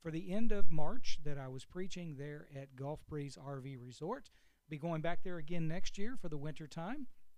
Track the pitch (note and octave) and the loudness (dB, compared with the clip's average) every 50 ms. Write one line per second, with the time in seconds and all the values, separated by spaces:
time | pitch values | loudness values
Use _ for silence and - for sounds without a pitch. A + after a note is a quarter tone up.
0 | - E3 D#3 E3 F#3+ - F#3 G#3+ A#3 A3+ G#3+ G3 F#3+ F3 E3 D3+ D3 D3+ - - | -16 -12 -10 -10 -8 -4 2 6 6 6 8 10 10 10 10 10 6 6 4 2
1 | - - - - D3 D3 C#3+ C#3 C3+ C3 C3 C3 - - - F3+ F#3+ F#3 - F3+ | 4 4 4 4 4 -4 -4 -6 -8 -12 -14 -16 -16 -16 -14 -12 -10 -10 -10 -12
2 | F3 E3 C#3+ C3 C#3+ D3 D3 D3 - _ C#3+ C3+ C#3 C#3 C3 B2+ C#3 C#3 D3+ D3 | -12 -12 -14 -14 -14 -16 -16 -18 -20 _ -20 -20 -20 -20 -20 -16 -14 -14 -14 -16
3 | - - D3+ D3 C#3+ C3+ - - C3+ C#3 C#3 C3+ B2+ C#3 C3+ A#2+ A#2+ B2 A#2+ - | -16 -14 -14 -12 -12 -14 -16 -18 -18 -16 -16 -14 -16 -16 -18 -18 -20 -20 -18 -16
4 | D3+ F3+ B3 C#4 - _ _ _ _ _ _ _ _ - D#3 C#3 D3+ E3+ E3 D#3 | -14 -12 -12 -14 -16 _ _ _ _ _ _ _ _ -18 -16 -12 -10 -8 -8 -6
5 | D#3 E3+ F3 - - F#3 F3+ E3+ D3+ D3+ F3 E3+ D#3+ D#3 D#3+ - - - - G3+ | -4 -2 0 0 -2 -2 -4 -8 -6 -4 -2 -2 -2 -2 -2 -2 -2 -2 0 -2
6 | G3+ A#3+ - - - E3 D3+ C#3+ C#3+ D#3 C#3+ - D#3+ D3 - E3 E3 G3 C4+ D4+ | -2 -2 -2 -4 -6 -6 -8 -8 -8 -10 -10 -12 -14 -14 -12 -12 -10 -10 -8 -8
7 | B3+ - - - - - - | -10 -10 -12 -14 -20 -20 -20